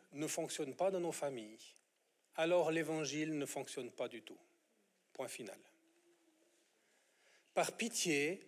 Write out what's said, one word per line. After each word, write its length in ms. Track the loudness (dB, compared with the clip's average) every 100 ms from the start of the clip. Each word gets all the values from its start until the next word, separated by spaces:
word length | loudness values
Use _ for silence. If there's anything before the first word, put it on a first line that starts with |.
| -10
ne 140 | -4 -2
fonctionne 460 | 0 -2 -2 -2 2
pas 160 | 2
dans 100 | 2
nos 100 | 0
familles, 480 | -2 -2 -4 -8 -14 -20 -20 _ _ _ _ _ 0
alors 360 | 4 6 6
l'évangile 680 | 2 2 0 0 0 0 0
ne 80 | -2
fonctionne 460 | -4 -6 -6 -6
pas 160 | -4 -6
du 140 | -6
tout. 180 | -14 -18 _ _ _ _ _ _ _ -8
Point 140 | -8
final. 280 | -8 -10 -12 -18 _ _ _ _ _ _ _ _ _ _ _ _ _ _ _ _ -20 _
Par 180 | 2 2
pitié, 720 | 2 -2 2 4 4 2 0